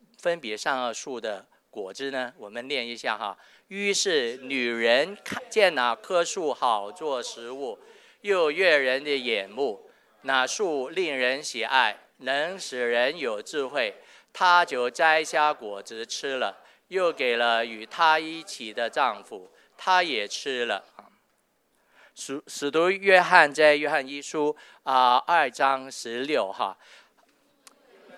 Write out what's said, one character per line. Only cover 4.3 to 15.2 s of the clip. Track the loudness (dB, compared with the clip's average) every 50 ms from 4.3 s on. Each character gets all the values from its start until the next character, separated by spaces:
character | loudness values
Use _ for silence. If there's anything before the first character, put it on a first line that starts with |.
| -4 -8
女 | -8 -6 -4 -2 0 -2
人 | 0 0 2 4 4 4 2 0 -6 -12
看 | -12 -10 -10 -10 -10 -4
见 | 2 4 4 4 4
那 | 2 0 0 0
棵 | -2 -4 -2 0 0 0
树 | 0 -2 -4 -4 -4 -2
好 | 0 0 0 0 0 -2 -6
做 | -10 -8 -6 -6 -4 -4
食 | -6 -8 -12 -12 -12 -12
物， | -10 -8 -8 -10 -10 -12 -16 -20 -20 -20 -20 -20 _ _
又 | -2 0 2 2 2 2
悦 | 2 2 4 4 4
人 | 4 4 2 0 0 0
的 | -2 -2
眼 | -2 0 0 -2 -2 -2 -4
目， | -4 -2 -2 -2 -2 -6 -12 -20 _ _ _ _ _ _
那 | -4 0 0 0 0
树 | 0 -2 -4 -2 -2 -2 -2 -4 -4
令 | -4 -4 -4 -2 0
人 | 0 0 0 0 -2 -6
喜 | -8 -8 -6 -2
爱， | 2 2 4 4 2 0 -6 -14 _ _ _
能 | -6 -4 -2 -2 -2 -4 -6 -10
使 | -10 -8 -6 -4 -2 0
人 | 2 2 2 0 -2 -4
有 | -6 -6 -6 -6
智 | -8 -8 -6 -6 -6
慧。 | -4 -2 -2 -2 -2 -4 -10 -18 -20 -20 -20 _ _
她 | -4 2 4 6 6 6 4
就 | 2 0 -2 -2 -2
摘 | 0 2 2 4 4 2